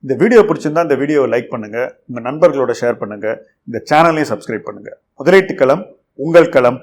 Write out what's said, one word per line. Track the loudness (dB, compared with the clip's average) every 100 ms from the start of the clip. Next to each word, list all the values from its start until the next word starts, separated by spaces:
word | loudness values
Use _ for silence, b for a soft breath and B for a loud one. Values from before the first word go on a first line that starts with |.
இந்த | -4 0
வீடியோ | 4 4
பிடிச்சிருந்தா | 4 0 -2 -2
இந்த | 0 -2
வீடியோவை | 0 0 0 -2
லைக் | -4
பண்ணுங்க, | -10 -10 -8 -8 -10 _
உங்க | -10 -10
நண்பர்களோட | 0 0 2 -2 -2
ஷேர் | -2
பண்ணுங்க, | -4 -8 -8 -8 -8 b b -12
இந்த | -10 0
சேனலையும் | 2 4 2 -4 -6
சப்ஸ்கிரைப் | -8 -10
பண்ணுங்க. | -10 -16 -20 -20 _ _
முதலீட்டு | 2 2 2 0
களம் | 0 0 -4 -20 _
உங்கள் | _ 2 4 4
களம். | 2 2 -2